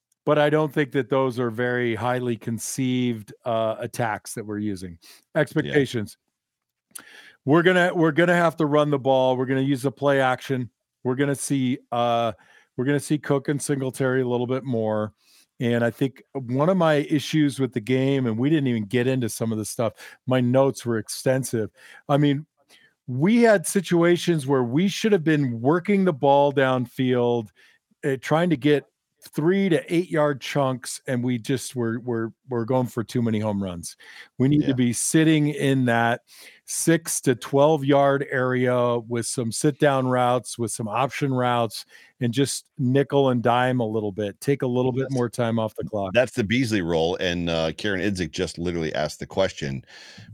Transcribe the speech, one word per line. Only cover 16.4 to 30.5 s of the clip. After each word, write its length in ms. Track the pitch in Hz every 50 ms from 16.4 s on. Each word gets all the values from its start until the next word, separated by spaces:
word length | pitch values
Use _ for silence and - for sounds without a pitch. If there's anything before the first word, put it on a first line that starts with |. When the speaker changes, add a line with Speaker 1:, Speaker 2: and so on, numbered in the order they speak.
| 127 113 123 135 147 175
Speaker 1:
of 80 | 196
my 200 | 185 165 160 151 143 151 151
issues 500 | 160 143 - - - 156 147 143 127 -
with 140 | 135 123
the 80 | - 123
game, 460 | 104 107 127 131 131 135 139 135 127
and 100 | 117 110
we 140 | 113 127 147
didn't 160 | 160 156 139
even 180 | 127 120 113 104
get 220 | 98 127 123 120
into 220 | 131 131 131 120 107
some 220 | - - 117 113
of 60 | 113 107
the 60 | 104
stuff, 300 | - - - 120 107 - - - - - _ _
my 140 | - 127 127
notes 440 | 123 120 123 131 135 135 127 - -
were 140 | 120 117 110
extensive. 720 | 104 - - - - 135 127 131 131 - - 117 107 98 - _ - - - - _ -
I 80 | 143 143
mean, 260 | 147 143 139 143 156 - _ _ _ _ - _ _ _ _ _ _
we 360 | - 123 127 151 196 233 240
had 240 | 240 226 208 196 151
situations 800 | - - 202 165 - 175 170 170 175 175 170 - 175 170 156 127
where 180 | 131 143 131 127
we 240 | 117 120 156 190 202
should 240 | - - - 220
have 120 | 208 185 147
been 360 | 160 156 147 143 127 117 113
working 440 | 117 135 165 180 170 - 202 196 190
the 80 | 180
ball 400 | 165 123 147 139 139 143 143 143
downfield, 960 | 135 139 135 131 131 127 123 - - - 131 127 123 123 120 120 120 120 110 104 _ _ _ _ _ _ _ _ _ _ -
uh, 120 | 147 135 123
trying 300 | - - 147 160 175 180
to 60 | 160
get 280 | 120 113 147 147 139 - _ _ _ _ _ _ _ - - -
three 340 | - 151 170 190 196 196 190
to 140 | 160 135 - -
eight 160 | 143 165 185 156
yard 300 | 165 156 147 147 147 120
chunks, 600 | - -